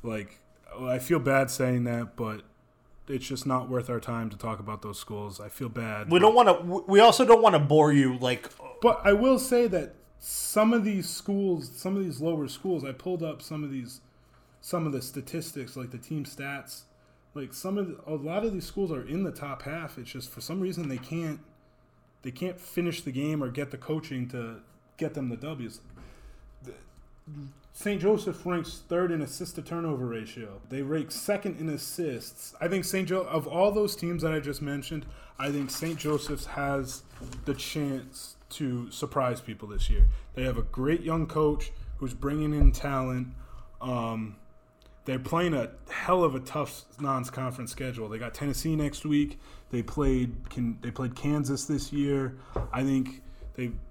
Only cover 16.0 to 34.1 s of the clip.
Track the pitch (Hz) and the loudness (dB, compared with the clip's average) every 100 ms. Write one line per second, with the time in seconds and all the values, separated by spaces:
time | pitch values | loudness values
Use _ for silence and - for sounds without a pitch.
16 | - 156 131 - 139 139 - - - _ | -8 -8 -8 -10 -10 -10 -12 -18 -20 _
17 | _ _ _ 147 135 - 185 202 185 143 | _ _ _ -12 -12 -8 -4 -2 -4 -6
18 | - 156 151 185 226 196 - - 190 139 | -8 -6 -4 -2 -2 -4 -6 -4 -2 -4
19 | 113 160 185 - 143 131 135 165 147 - | -4 -4 -4 -4 -10 -8 -8 -8 -10 -12
20 | 123 131 - - - 180 185 170 151 127 | -14 -12 -14 -14 -8 -4 -2 -2 -4 -6
21 | - 165 165 151 - _ _ _ _ _ | -6 -6 -4 -8 -12 _ _ _ _ _
22 | _ _ 131 127 185 180 - - 170 160 | _ _ -14 -6 -8 -8 -6 -2 -2 -2
23 | - 131 147 151 131 127 139 123 - 156 | -6 -4 -2 -2 -2 -4 -8 -10 -6 -6
24 | 156 131 123 127 113 113 - - _ - | -4 -6 -6 -6 -10 -12 -20 -20 _ -6
25 | 156 147 127 117 143 147 113 - - - | -6 -4 -6 -6 -8 -8 -10 -12 -20 -20
26 | - - - - - - 127 - - - | -20 -20 -20 -20 -20 -20 -18 -18 -20 -20
27 | - - - 147 139 - - - 208 196 | -20 -20 -18 -14 -16 -18 -20 -8 -4 0
28 | 190 214 202 175 175 175 165 - - 175 | 2 2 0 -6 -4 -4 -4 -12 -4 0
29 | 180 165 135 - 175 - 135 170 165 139 | 0 0 -4 -8 -10 -10 -8 -6 -4 -4
30 | 127 113 107 - 107 98 - 131 139 156 | -4 -6 -8 -12 -14 -16 -10 -8 -2 -2
31 | 139 - - 202 202 165 160 143 - - | -4 -6 -2 -2 -2 -6 -6 -6 -8 -6
32 | 160 117 - - - - 175 190 180 190 | -4 -6 -10 -16 -18 -6 -2 -2 -2 -2
33 | 175 185 180 160 - 160 202 208 202 - | 0 -2 -2 -4 -2 2 4 4 0 -2
34 | 170 | -4